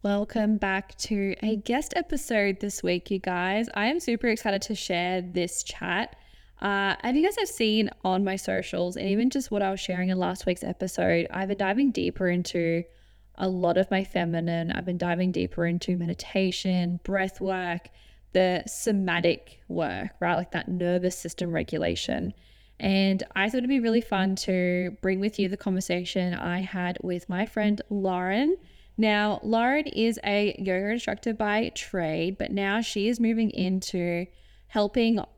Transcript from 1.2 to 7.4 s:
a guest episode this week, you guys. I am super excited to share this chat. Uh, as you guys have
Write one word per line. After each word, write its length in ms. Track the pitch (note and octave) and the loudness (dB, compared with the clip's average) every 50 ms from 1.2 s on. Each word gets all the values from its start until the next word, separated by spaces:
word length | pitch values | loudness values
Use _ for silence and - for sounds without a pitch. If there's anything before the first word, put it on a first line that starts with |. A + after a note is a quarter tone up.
| G3 G3 F#3 - | 0 0 -2 -2
a 140 | - A3 A3 | 0 -2 -2
guest 360 | G3+ - - A#3+ C#4 D4 - - | -2 0 0 0 0 0 0 -2
episode 640 | F4 E4 - - C4+ - - A#3 G#3+ G3+ G3+ F#3+ F#3+ | -2 0 0 -4 -4 -2 0 2 2 2 2 0 0
this 200 | - G3+ - - | -4 -6 -4 -2
week, 300 | - F3+ F3+ F3 - - | 0 0 0 0 0 -2
you 80 | G3 F#3 | -4 -2
guys. 500 | - F#3 F3+ F3 F3+ F#3 G3 G#3+ A#3 - - | -2 -2 -2 0 0 0 2 0 0 -2 -2
I 120 | G3+ G#3 | 0 0
am 120 | A#3 D4+ F4 | 0 0 0
super 300 | - - A#3 A3+ - A#3+ | 0 0 0 0 2 0
excited 340 | A3+ A3+ - G#3+ G3 G3 | 0 0 0 0 0 0
to 140 | - - A3 | -2 -4 -6
share 440 | - - - F#3 E3+ F3 F3+ F#3 F#3 | -6 -4 -2 -2 0 0 0 -2 -2
this 440 | F3+ F3+ F3+ F3+ E3+ F3+ - - - | -4 -2 -2 -2 -2 -2 -4 -6 -8
chat. 500 | - - - - F3+ F3 G3 A#3 - - - - - - - - - - - | -8 -8 -6 -4 -2 -2 -2 -2 -4 -10 -20 -20 -20 -20 -20 -20 -20 -12 -4
Uh, 320 | - G3+ G3+ G3 G3 G3 F3 - | -2 0 2 2 2 0 0 0
as 140 | - A#3 B3+ | 0 2 2
you 80 | D4 D#4+ | 4 4
guys 100 | G4 G4+ | 4 2
have 120 | A#4 | 0